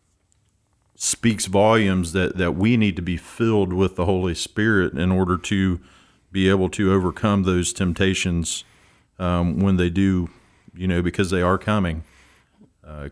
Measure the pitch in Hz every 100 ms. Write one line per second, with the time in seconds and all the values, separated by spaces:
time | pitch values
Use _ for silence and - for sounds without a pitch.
0 | _ _ _ _ _ _ _ _ _ -
1 | - - 120 104 - 98 107 113 98 92
2 | 85 92 90 90 87 80 107 120 104 90
3 | 85 85 - - 113 107 92 90 92 -
4 | 90 92 92 85 - - 107 104 87 69
5 | 90 92 90 90 - 98 95 87 - -
6 | _ _ _ 95 95 98 92 - 95 98
7 | 90 87 110 101 92 90 85 - 92 82
8 | 95 92 92 87 82 - - _ _ _
9 | _ - 90 87 87 - 98 92 87 87
10 | 98 92 87 - _ _ _ 85 92 87
11 | 87 - 92 92 90 92 - 107 90 80
12 | - _ _ _ _ _ - _ 76 76
13 | 69